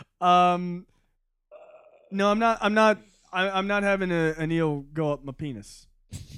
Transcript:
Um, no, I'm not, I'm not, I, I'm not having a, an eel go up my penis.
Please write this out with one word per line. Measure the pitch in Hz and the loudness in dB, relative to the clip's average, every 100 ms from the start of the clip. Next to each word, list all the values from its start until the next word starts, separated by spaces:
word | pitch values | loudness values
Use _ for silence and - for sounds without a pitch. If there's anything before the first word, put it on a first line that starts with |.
| - _ | -20 _
Um, | 180 180 180 175 180 175 - _ _ _ _ _ _ - - - _ _ _ | 4 4 4 0 -4 -10 -14 _ _ _ _ _ _ -20 -20 -20 _ _ _
no, | 196 202 | 0 2
I'm | 214 | 2
not, | 226 220 | 0 0
I'm | 208 | 0
not, | 214 220 208 - _ _ | 4 4 2 -6 _ _
I, | 180 196 | -4 -2
I'm | 190 196 | -2 -2
not | 202 | 0
having | 202 196 185 | 0 0 0
a, | 170 160 156 | 0 0 -2
an | 160 | -2
eel | 165 160 143 143 | 0 -2 -4 -8
go | 156 151 | -4 -4
up | 143 139 | -4 -8
my | |
penis. | 127 151 110 104 - _ _ _ - - | -10 -10 -10 -16 -20 _ _ _ -18 -18